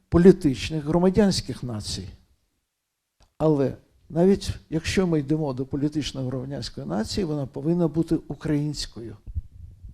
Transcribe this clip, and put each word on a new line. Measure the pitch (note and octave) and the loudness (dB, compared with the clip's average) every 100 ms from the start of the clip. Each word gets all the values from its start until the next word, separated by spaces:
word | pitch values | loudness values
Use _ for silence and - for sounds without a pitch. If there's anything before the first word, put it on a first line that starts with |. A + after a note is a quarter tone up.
| _ | _
політичних | E3+ F3+ - D3 B2+ - D#3 | 8 8 8 2 -2 -4 -6
громадянських | C#3+ E3+ F#3 F#3+ G3+ - - A#2+ | -2 2 4 4 2 2 -4 -8
націй. | B2+ A2 F#2+ G2+ F#2 - _ _ _ _ _ _ _ _ _ _ _ _ | -8 -8 -8 -8 -10 -16 _ _ _ _ _ _ _ _ _ _ _ _
Але | D#3 D3 C3 - _ _ _ | 2 4 2 -2 _ _ _
навіть | D#3 F#3 G3 - - - | 2 4 4 0 -8 -6
якщо | D#3 - - F#3 | -6 -2 0 2
ми | D#3+ | 0
йдемо | C3+ D#3 D3+ | 0 -2 -2
до | B2+ C3+ | -4 -6
політичної | C#3+ D3 D3+ C3 C3+ B2+ | -2 -2 -2 -4 -6 -6
громадянської | C3 C3+ C#3 A#2 - C#3+ | -6 -8 -8 -10 -10 -6
нації, | F3+ A3 - | -4 -4 -4
вона | F3 D3+ C3+ | -2 -4 -4
повинна | C#3 C#3+ F3 E3 | -4 -2 2 2
бути | D#3 D#3+ E3 | 0 0 -2
українською. | - D3 - D3 D3 C#3 - - A2+ G#2 - - - - - - - | -2 -8 -2 -2 -2 -6 -10 -12 -14 -14 -10 -10 -10 -18 -20 -20 -20